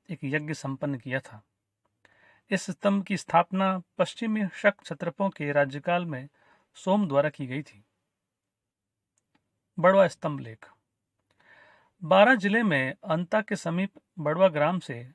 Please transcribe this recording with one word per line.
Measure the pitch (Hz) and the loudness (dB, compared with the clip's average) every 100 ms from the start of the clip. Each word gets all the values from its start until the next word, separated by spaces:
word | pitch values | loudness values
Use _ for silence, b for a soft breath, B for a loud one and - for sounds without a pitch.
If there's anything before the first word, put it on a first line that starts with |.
| - | -14
एक | 160 | -10
यज्ञ | 139 151 151 | -4 -4 -4
संपन्न | 147 139 135 147 135 | -8 -8 -6 -6 -6
किया | 127 131 | -6 -8
था। | - 110 _ _ _ _ _ _ b b b b b | -8 -20 _ _ _ _ _ _ b b b b b
इस | 196 - | -6 -4
स्तंभ | - 202 202 | -4 0 0
की | 190 185 | -2 -6
स्थापना | - 165 175 190 190 190 - - | 0 2 2 0 0 -2 -6 -4
पश्चिमी | 175 - 226 214 190 - | -4 -2 -4 -2 -4 0
शक | 208 - | 0 0
क्षत्रपों | - 156 170 - 196 | -10 -8 -8 -4 -4
के | - 147 | -4 -2
राज्यकाल | 143 139 143 175 175 170 | 0 0 -2 -2 -2 -2
में | 131 143 b b b b - | -8 -12 b b b b -10
सोम | - 202 190 | 0 0 2
द्वारा | 139 147 | 2 2
की | - 131 | -2 -8
गई | 135 | -8
थी। | 147 104 _ _ _ _ _ _ _ _ _ _ _ _ _ _ _ _ _ _ _ - | -10 -18 _ _ _ _ _ _ _ _ _ _ _ _ _ _ _ _ _ _ _ 0
बड़वा | 175 196 180 | 4 6 4
स्तंभ | - 160 139 | 2 -8 -6
लेख। | 117 113 - _ _ _ _ _ _ b b b b b b b | -10 -16 -20 _ _ _ _ _ _ b b b b b b b
बारां | 165 185 214 262 | 2 6 6 6
जिले | 196 220 | 2 2
में | 220 143 131 - | 2 2 0 -6
अंता | - 160 180 214 | -4 -4 0 -2
के | 208 202 | -2 -6
समीप | 170 170 196 - _ - | -4 -2 -4 -6 _ -6
बड़वा | 147 160 190 | -2 4 4
ग्राम | 151 147 180 | 4 0 0
से | - 120 127 | -6 -12 -12